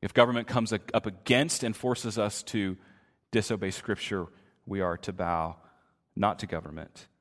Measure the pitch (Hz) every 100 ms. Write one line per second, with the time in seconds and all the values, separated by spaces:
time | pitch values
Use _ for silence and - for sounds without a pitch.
0 | 131 - 120 120 113 123 113 110 - 110
1 | 110 92 - 123 156 - 120 110 123 123
2 | 120 107 104 - - 113 98 92 - -
3 | _ _ _ 117 104 110 95 95 - 101
4 | - 101 85 - _ _ - 98 92 85
5 | - 92 87 85 82 82 - _ _ _
6 | _ - 101 98 98 82 78 78 80 -
7 | - _